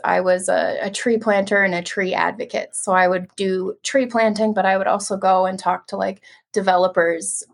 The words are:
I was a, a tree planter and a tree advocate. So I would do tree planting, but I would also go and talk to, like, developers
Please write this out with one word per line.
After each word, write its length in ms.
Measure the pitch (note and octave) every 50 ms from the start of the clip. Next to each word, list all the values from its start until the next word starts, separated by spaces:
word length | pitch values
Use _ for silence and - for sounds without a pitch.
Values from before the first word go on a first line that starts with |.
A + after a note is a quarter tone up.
| -
I 180 | F3+ F3+ F3+
was 280 | F#3 F#3 F3+ F#3 F#3+ F#3
a, 300 | F2+ - - - - -
a 80 | - G3
tree 300 | G3+ - - B3 A#3 A3
planter 420 | A3+ A3 G3+ G3 G3 G3 G#3 G3+
and 140 | G3 F#3+ F3+
a 80 | F3 F3
tree 320 | - - G#3 F#3+ F#3 F3
advocate. 600 | - E3+ F3 F3 G#3+ - - - - - - -
So 180 | - - G#3 F#3
I 140 | F#3 F3+ F3+
would 200 | F#3 F3+ F#3 - _
do 400 | - G3 F#3+ F#3 F#3 F#3 F#3+ - - -
tree 240 | - - C4+ B3+ B3
planting, 480 | A#3 A3+ A3+ G#3+ G#3 G#3 A3 G#3+ G#3+
but 100 | G#3 F#3+
I 100 | F#3+ F#3+
would 120 | F#3+ F#3+ -
also 300 | - G3+ G3 - G#3 G3
go 280 | G3 F#3+ F#3+ F#3 F#3
and 140 | F#3 F#3+ F#3+
talk 260 | - F3+ F#3 F3+ - -
to, 80 | G3+ G3
like, 260 | F#3+ F#3+ F#3+ - _ - - _ _ _
developers 920 | - G#3+ F#3+ G3 F#3 F3+ F#3 F3+ F#3 F#3 E3 E3+ E3 E3 F3+ - - - - -